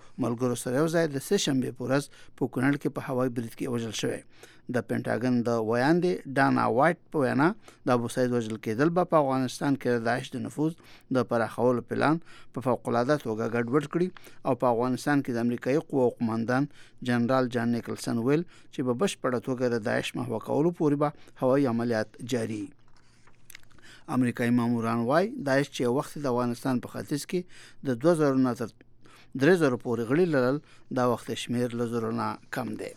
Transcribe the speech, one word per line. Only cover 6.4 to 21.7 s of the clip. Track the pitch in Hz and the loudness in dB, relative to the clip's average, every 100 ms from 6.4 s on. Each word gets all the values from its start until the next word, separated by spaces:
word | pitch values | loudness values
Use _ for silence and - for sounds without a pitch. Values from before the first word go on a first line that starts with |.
| 135 127 117 113 | 2 4 2 4
وایټ | 156 170 - | 2 2 -4
په | 160 123 | -2 0
وینا، | 120 160 220 - - 139 | 4 2 0 -12 -6 2
د | 123 | 2
ابو | 117 - | 2 0
سعید | 127 120 | 2 0
وژل | 110 110 117 | -2 -6 -4
کېدل | 110 156 175 | 0 2 2
به | 175 | 2
په | 160 | 2
افغانستان | 139 131 127 - 143 135 | 4 0 -2 -2 -2 0
کې | 123 | 2
د | 120 117 | 0 0
داعش | 123 135 | -2 -4
د | 127 113 | -8 -8
نفوذ | - 156 170 - - - 127 | -2 -2 -4 -16 -20 -2 0
د | 113 | 2
پراخولو | 120 107 - 120 120 117 | 0 0 2 2 2 -2
پلان | 113 127 165 - - - 131 | 0 2 0 -4 -18 -12 -6
په | 123 | -2
فوق‌العاده | 117 - 117 123 147 120 | -2 0 0 0 0 -2
توګه | 110 117 | -4 -2
ګډوډ | 117 117 147 147 | -2 0 -2 0
کړي | 170 180 - - - - | -2 -2 -4 -18 -8 -4
او | 123 | 0
په | 127 | 2
افغانستان | 113 127 123 151 143 | 2 2 0 2 0
کې | 135 117 | 0 -2
د | 120 | 0
امریکایي | 120 131 147 - | -2 0 0 0
قواو | 139 120 - | 2 2 2
قومندان | 117 113 113 127 143 - - - 123 | -2 -2 0 0 -2 -6 -20 -10 -2
جنرال | 120 117 131 127 | 0 2 2 2
جان | 120 117 117 | 0 0 -2
نیکلسن | 113 110 - 117 117 | -4 -8 -4 -2 2
ویل | 151 175 - - | 0 -2 -14 -14
چې | - 127 | -4 -2
په | 123 | 0
بشپړه | 196 - 135 123 120 | -2 -2 -4 -4 -4
توګه | 123 127 117 | -2 0 0
د | 110 | 0
داعش | 120 127 - | -2 -2 -6
محوه | 123 110 117 | -4 -6 -2
کولو | 123 165 170 | 2 2 2
پورې | 156 143 | 0 2
به | 147 - - - | 0 -4 -20 -2
هوایي | 131 139 135 | 2 4 2